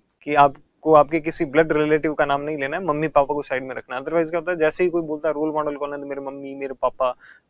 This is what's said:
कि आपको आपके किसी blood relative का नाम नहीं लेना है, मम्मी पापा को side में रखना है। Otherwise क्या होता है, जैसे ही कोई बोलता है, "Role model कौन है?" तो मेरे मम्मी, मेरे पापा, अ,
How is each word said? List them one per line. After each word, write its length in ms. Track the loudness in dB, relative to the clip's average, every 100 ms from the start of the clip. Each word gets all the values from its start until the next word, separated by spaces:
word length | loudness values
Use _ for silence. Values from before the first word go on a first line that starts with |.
| _ _
कि 120 | 0 4
आपको 580 | 4 2 _ _ 6
आपके 260 | 6 6 0
किसी 260 | -4 -4 0
blood 260 | 2 4
relative 420 | 2 2 2 0
का 120 | 0 0
नाम 160 | 0
नहीं 160 | -2 -4
लेना 200 | -4 -4
है, 60 |
मम्मी 240 | -2 -2 2
पापा 260 | 2 2
को 80 | 0
side 220 | -4 -6
में 120 | -6 -12
रखना 200 | -8 -8
है। 60 |
Otherwise 280 | -2 -2 -2
क्या 100 | -4
होता 120 | -4
है, 60 | 0
जैसे 260 | 0 2
ही 60 | 0
कोई 120 | -2
बोलता 260 | -4 -4 -2
है, 60 |
"Role 180 | -2 -2
model 240 | -2 -4 -4
कौन 180 | -8
है?" 60 | -8
तो 60 | -8
मेरे 160 | -10
मम्मी, 340 | -10 -12 -12 -10
मेरे 180 | -10
पापा, 360 | -4 -4 -2 -4
अ, 60 | -4 -14 -20